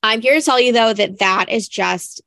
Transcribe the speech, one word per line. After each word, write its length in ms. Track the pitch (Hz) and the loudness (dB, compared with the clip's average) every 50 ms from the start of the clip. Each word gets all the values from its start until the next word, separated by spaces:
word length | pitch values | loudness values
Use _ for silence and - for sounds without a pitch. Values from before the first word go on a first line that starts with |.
| - | 0
I'm 140 | 220 220 226 | 0 -2 0
here 160 | 220 254 277 | 2 2 2
to 60 | 311 | 2
tell 180 | 302 - 269 254 | 2 2 2 2
you, 140 | 247 247 240 | 2 2 4
though, 180 | 233 226 226 | 2 2 2
that 280 | 220 202 208 190 190 202 | 2 0 -2 -4 -2 -2
that 260 | 202 190 185 - 185 - | 0 0 0 0 -2 -2
is 220 | - 233 202 - | -4 -6 -6 -6
just 520 | - - 190 180 180 180 - - - - - | -6 -4 -4 -2 -4 -6 -8 -12 -18 -18 -20